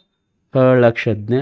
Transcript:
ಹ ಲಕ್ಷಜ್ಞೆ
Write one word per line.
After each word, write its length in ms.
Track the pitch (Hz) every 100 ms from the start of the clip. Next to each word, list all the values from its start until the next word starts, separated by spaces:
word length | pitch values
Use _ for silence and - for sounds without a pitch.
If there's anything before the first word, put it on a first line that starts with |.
| _ _ _ _ _
ಹ 100 | 135 131 127
ಲಕ್ಷಜ್ಞೆ 600 | 117 - 120 107 107 127